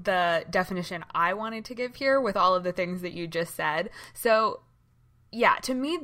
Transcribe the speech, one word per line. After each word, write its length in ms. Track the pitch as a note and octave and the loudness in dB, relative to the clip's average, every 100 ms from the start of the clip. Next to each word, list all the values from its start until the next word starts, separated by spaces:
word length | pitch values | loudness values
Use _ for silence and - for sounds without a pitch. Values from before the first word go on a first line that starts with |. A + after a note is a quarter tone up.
the 420 | F3+ F#3 F3 E3 - | 0 2 2 2 0
definition 560 | F#3 F3+ F#3 F3 F3 E3 - | 0 0 -4 -6 -8 -4 0
I 180 | E3+ | 2
wanted 300 | G3 A3 A3+ G#3+ | 0 -4 -8 -10
to 80 | |
give 220 | A#3+ B3 B3 | -8 -8 -2
here 240 | C4+ C4+ | 2 2
with 160 | A#3 G3+ | 2 4
all 180 | F3+ | 4
of 120 | F#3 F3+ | 4 0
the 80 | |
things 280 | F3+ F3 F#3 | -2 -4 -4
that 120 | F3+ | -8
you 140 | E3+ E3+ | -8 -6
just 280 | E3 E3+ - | -4 -4 -4
said. 360 | D#3+ D#3 G3+ - - | -2 -2 -4 -10 -18
So, 460 | - A#3 A3 A3 - _ _ _ _ _ _ _ | -2 2 4 2 -2 _ _ _ _ _ _ _
yeah, 240 | A3 G#3 - | 2 4 4
to 100 | - | 0
me, 260 | B3+ C#4 E4+ | -4 -2 -4